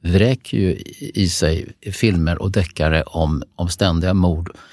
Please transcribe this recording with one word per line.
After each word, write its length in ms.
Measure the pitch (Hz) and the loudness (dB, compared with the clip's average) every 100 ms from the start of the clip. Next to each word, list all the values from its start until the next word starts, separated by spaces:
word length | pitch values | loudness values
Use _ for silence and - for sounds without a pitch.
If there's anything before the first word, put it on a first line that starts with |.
vräker 540 | 87 92 117 127 - 110 | 2 4 4 2 -2 0
ju 140 | 95 | 0
i, 420 | - - - 73 | -2 -8 -14 -8
i 140 | - 87 | -2 0
sig 440 | - 80 82 - - - | 2 0 0 -4 -12 -10
filmer 500 | - 110 87 80 85 | 0 2 2 0 0
och 80 | 98 | -2
deckare 520 | 101 87 - 78 80 | -2 -2 -2 0 0
om, 400 | - 82 76 76 - - | -2 -2 0 0 -6 -6
om 120 | 87 | -4
ständiga 460 | - 98 82 90 | 0 0 2 2
mord, 360 | 98 87 80 87 - - | 2 2 0 -6 -12 -20